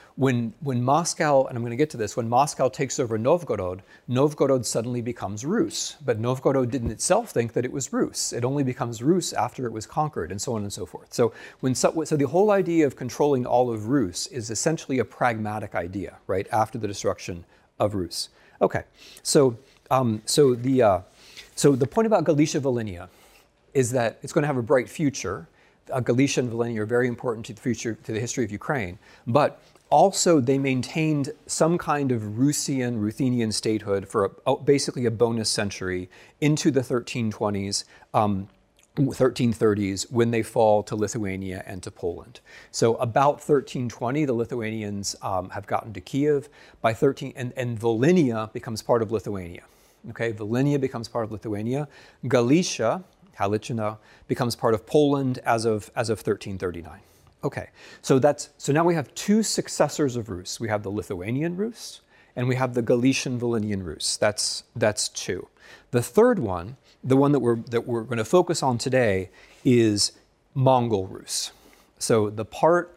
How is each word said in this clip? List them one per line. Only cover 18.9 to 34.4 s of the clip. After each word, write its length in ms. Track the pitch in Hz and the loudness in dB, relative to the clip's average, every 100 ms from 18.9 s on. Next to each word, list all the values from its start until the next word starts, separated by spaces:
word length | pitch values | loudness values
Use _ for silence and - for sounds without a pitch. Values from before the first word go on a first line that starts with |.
| _ - - | _ -20 -12
so, 340 | - 160 131 113 _ _ - | 2 4 4 2 _ _ 0
um, 320 | 131 120 107 - | 2 2 -2 0
so 280 | 156 139 | 4 4
the, 280 | 120 127 127 | 4 0 4
uh, 180 | 110 90 - _ - - - - | 6 4 -2 _ -20 -20 -16 2
so 220 | 147 127 | 4 4
the 100 | 123 | 2
point 200 | 226 226 | 2 2
about 180 | 208 165 | 4 4
Galicia 340 | 147 156 160 | 2 2 2
Volhynia 480 | 131 120 107 87 92 _ _ _ _ _ _ | -2 -2 -4 -10 -16 _ _ _ _ _ _
is 160 | 139 117 | 0 2
that 280 | 127 113 - | 2 0 -2
it's 120 | 135 | -2
gonna 140 | 165 151 | 0 0
have 100 | 131 | -2
a 40 | |
bright 280 | 113 131 117 | 2 2 2
future. 580 | - 143 - 87 117 170 _ _ _ - | -2 -2 -2 -8 -8 -12 _ _ _ -8
Uh, 120 | 131 | -4
Galicia 400 | 117 123 139 156 | 0 2 2 2
and 100 | 123 | -2
Volhynia 280 | 113 120 113 | -2 -4 -2
are 60 | 107 | 0
very 220 | 120 123 | 0 0
important 380 | 117 - 110 110 | -2 -6 -6 -10
to 80 | |
the 80 | - | -8
future, 360 | 123 113 117 110 | -4 -4 -4 -8
to 80 | - | -6
the 80 | 110 | -6
history 240 | 120 - | -4 -4
of 80 | 107 | -4
Ukraine, 480 | 104 - 143 90 92 - - - | -4 -4 -4 -4 -10 -20 -14 0
but 360 | 131 135 - _ _ - | 2 2 -2 _ _ 2
also 500 | 147 190 - 185 156 | 4 4 4 4 4
they 200 | 127 139 | 4 2
maintained 720 | 139 127 117 160 156 147 135 - - | 2 0 -2 -2 0 0 -2 -8 -8
some 280 | - 160 175 | 0 2 2
kind 360 | - 147 135 | -2 -2 0
of 100 | 120 | 0
Rusian, 800 | 104 107 143 143 - 131 123 117 | -2 2 2 2 -2 -2 -2 -2
Ruthenian 520 | 104 - 127 123 110 | -2 0 0 2 0
statehood 560 | 107 113 110 101 98 92 | 0 0 -2 0 -2 0
for 180 | 110 98 | 0 0
a, 40 | - | 0